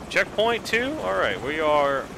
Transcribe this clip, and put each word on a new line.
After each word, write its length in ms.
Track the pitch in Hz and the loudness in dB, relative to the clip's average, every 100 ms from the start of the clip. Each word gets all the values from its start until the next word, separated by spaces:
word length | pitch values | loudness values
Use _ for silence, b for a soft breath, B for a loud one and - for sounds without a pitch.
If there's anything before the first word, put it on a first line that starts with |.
| - | -4
Checkpoint 560 | 262 294 - 226 226 180 | -2 0 2 2 0 0
two? 260 | 226 262 311 | -2 0 -2
Alright, 400 | 185 190 131 95 | -2 0 0 -2
we 180 | 123 151 | -4 0
are 460 | 156 151 139 135 - | 2 4 4 0 -4